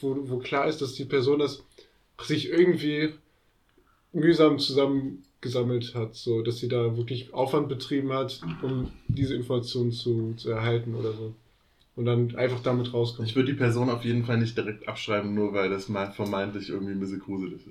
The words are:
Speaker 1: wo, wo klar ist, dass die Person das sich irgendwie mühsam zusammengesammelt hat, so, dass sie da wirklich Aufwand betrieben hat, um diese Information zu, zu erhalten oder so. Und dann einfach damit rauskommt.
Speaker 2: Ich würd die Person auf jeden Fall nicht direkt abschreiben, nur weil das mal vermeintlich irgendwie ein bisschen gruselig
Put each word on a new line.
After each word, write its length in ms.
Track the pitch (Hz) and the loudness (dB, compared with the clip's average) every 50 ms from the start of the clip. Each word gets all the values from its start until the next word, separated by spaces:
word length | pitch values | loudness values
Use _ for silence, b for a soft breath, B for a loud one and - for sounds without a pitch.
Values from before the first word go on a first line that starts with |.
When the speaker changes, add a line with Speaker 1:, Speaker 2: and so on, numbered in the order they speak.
Speaker 1:
wo, 160 | 139 135 131 143 135 123 | -4 -4 -4 -4 -4 -4
wo 80 | 127 123 | -6 -6
klar 300 | 127 - 151 143 147 156 | -4 -2 -2 0 0 0
ist, 140 | 156 151 | 0 -2
dass 120 | 143 123 - | -4 -6 -6
die 120 | - 139 | -8 -6
Person 340 | - 147 135 120 135 147 147 | -2 0 2 4 4 4 4
das 240 | 143 139 - - - b b b b b b b b b b - | 2 0 -2 -6 -16 b b b b b b b b b b -10
sich 280 | - - 156 147 - - | -4 -2 -2 -2 -2 0
irgendwie 600 | 165 170 180 180 156 127 143 151 147 147 156 156 - - _ _ _ _ _ _ _ _ _ _ _ _ _ _ _ _ _ _ | 4 6 6 6 6 4 2 0 0 0 0 -2 -2 -6 _ _ _ _ _ _ _ _ _ _ _ _ _ _ _ _ _ _
mühsam 480 | - 165 151 170 165 151 156 151 143 135 | -2 2 6 6 8 8 8 6 6 4
zusammengesammelt 1400 | - - 131 139 139 139 139 139 135 - - - - _ _ - - 127 120 123 120 123 123 117 113 - - | 0 2 4 4 4 4 4 2 0 -2 -6 -10 -16 _ _ -10 -6 -4 0 0 0 2 0 0 -2 -4 -6
hat, 200 | 120 110 110 - | -6 -6 -6 -6
so, 260 | - - 120 113 113 113 | -8 -4 -2 -2 0 0
dass 160 | 120 117 - | -2 -4 -4
sie 80 | 123 120 | -2 -2
da 280 | 123 120 117 117 113 | 0 2 2 2 0
wirklich 380 | 120 117 - 131 120 - - - | 0 -2 -4 -4 -6 -8 -6 -2
Aufwand 340 | 127 127 131 - 151 147 123 | 0 0 2 2 2 0 0
betrieben 460 | 135 120 - - 143 139 135 135 135 | -2 -6 -4 -2 -2 0 0 0 0
hat, 260 | 135 131 120 - - - 165 160 - | 0 -2 -2 -6 -8 -8 -8 -8 -4
um 300 | 143 131 135 127 127 - - - - - | -4 -2 -2 -2 -2 -4 -8 -8 -6 -4
diese 260 | 113 127 113 - 143 | -2 0 0 0 0
Information 560 | 135 117 - 131 120 117 - - 123 120 120 | -2 -2 -2 -2 -2 -2 -2 -2 -2 0 0
zu, 420 | 117 - - 123 117 113 113 110 113 - | -2 -2 -2 -2 0 0 0 -4 -6 -6
zu 140 | - 117 | -6 -4
erhalten 420 | 113 110 113 117 117 120 117 120 113 | -2 -2 0 0 0 0 -2 -4 -6
oder 160 | 117 113 110 110 | -4 -4 -4 -4
so. 200 | 110 113 110 110 - _ _ _ _ _ _ _ _ _ _ - | -6 -8 -10 -12 -14 _ _ _ _ _ _ _ _ _ _ -8
Und 100 | 120 117 | -2 0
dann 300 | 120 120 120 120 117 117 | 2 4 4 2 2 0
einfach 240 | 120 127 123 127 120 | 0 0 0 0 0
damit 300 | - 135 123 123 120 - - | 0 0 0 0 0 0 0
rauskommt. 340 | 117 117 117 - - 113 110 | 0 0 0 0 -4 -4 -2
Speaker 2:
Ich 80 | - | 2
würd 120 | 135 127 135 | 2 2 2
die 60 | 143 | 2
Person 360 | - 127 117 117 120 123 131 | 2 2 2 4 4 2 2
auf 140 | 117 117 - | 0 0 0
jeden 220 | 120 117 120 117 | 0 0 0 2
Fall 120 | 120 117 113 | 2 2 2
nicht 180 | 113 113 - 113 | 2 0 0 -2
direkt 300 | - 107 107 - - - | -4 -4 -4 -8 -8 -10
abschreiben, 460 | 107 - - 113 104 101 101 101 104 | -8 -6 -4 0 0 0 0 0 0
nur 180 | 104 104 101 98 | 0 0 0 2
weil 160 | 101 95 92 | 2 2 2
das 200 | 98 98 95 - | 0 -2 -2 -4
mal 220 | 104 98 98 101 | -2 -2 -2 -4
vermeintlich 580 | - - 104 101 101 98 98 101 101 101 95 - | -4 -4 -2 -2 0 -2 -2 -2 -4 -6 -8 -6
irgendwie 240 | 85 98 98 98 98 | -6 -4 -4 -4 -4
ein 60 | 98 | -4
bisschen 200 | 98 95 98 95 | -4 -4 -6 -8
gruselig 420 | - 95 98 95 92 85 82 - - - | -6 -6 -6 -4 -4 -6 -8 -10 -14 -18